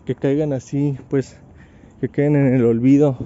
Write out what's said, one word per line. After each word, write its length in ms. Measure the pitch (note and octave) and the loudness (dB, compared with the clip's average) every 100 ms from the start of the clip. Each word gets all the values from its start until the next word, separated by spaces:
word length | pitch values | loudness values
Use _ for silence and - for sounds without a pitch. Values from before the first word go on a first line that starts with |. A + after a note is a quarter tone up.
| - | -10
que 100 | B2+ | -4
caigan 380 | C#3+ C#3+ D3+ | -2 -2 -2
así, 440 | C3+ - C#3 C#3+ C3 - | -6 -6 -4 -4 -6 -6
pues, 280 | C#3 B2+ - - - - - - - | -6 -6 -12 -20 -20 -20 -20 -20 -10
que 100 | C3 | -8
queden 260 | - C#3+ D3 | -2 0 2
en 200 | C#3 C3 | 2 2
el 100 | A#2 | 2
olvido. 520 | A#2 B2+ C#3 D3 B2+ | 2 2 4 2 -2